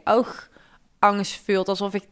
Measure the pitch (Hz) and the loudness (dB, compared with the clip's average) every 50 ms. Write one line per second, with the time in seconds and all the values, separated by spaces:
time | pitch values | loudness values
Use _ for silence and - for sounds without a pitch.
0 | - - 214 247 247 - - - - _ _ _ _ _ _ _ _ _ _ _ | 0 2 2 2 2 0 -6 -14 -18 _ _ _ _ _ _ _ _ _ _ _
1 | - 208 202 202 190 - - - - - 196 190 180 - 190 190 202 196 196 196 | 2 2 2 0 -4 -6 -8 -8 -4 0 0 0 0 -2 -2 -2 -4 -4 -4 -6
2 | - _ | -8 _